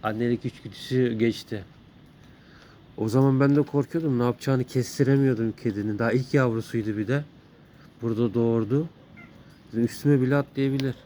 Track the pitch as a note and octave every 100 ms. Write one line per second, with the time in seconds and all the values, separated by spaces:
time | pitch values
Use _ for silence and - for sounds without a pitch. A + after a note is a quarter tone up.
0 | A2 G#2+ A#2+ A#2+ B2 - G#2+ F#2+ - B2+
1 | B2 A2+ A#2 G#2+ - G#2+ F#2+ - - -
2 | - - - - - - - - - -
3 | A2 A#2+ C#3 C3+ C#3 C#3+ C#3 C#3+ C3 E3
4 | D#3+ A#2+ A#2+ A#2+ - C3 C3 C3 B2 -
5 | C3+ C#3 C3+ A2+ A2+ G2+ A#2 G2+ G#2+ G#2
6 | A2+ A#2+ C3+ D3 B2+ A2+ A2+ A#2 G#2+ G#2
7 | G#2 C#3 D3 - - - - - - -
8 | A#2 A2 A#2 A2 A#2 A#2 G#2 C#3 E3 -
9 | - - - - - - - A2 A#2+ -
10 | C#3+ C#3+ B2+ C#3+ C3+ - C3+ C3+ C3+ -